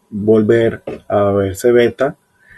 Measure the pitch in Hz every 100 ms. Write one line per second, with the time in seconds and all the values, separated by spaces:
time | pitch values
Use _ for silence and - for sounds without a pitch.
0 | _ 104 104 110 107 117 113 110 - -
1 | - 101 101 101 98 95 123 120 117 -
2 | 135 - _ _ _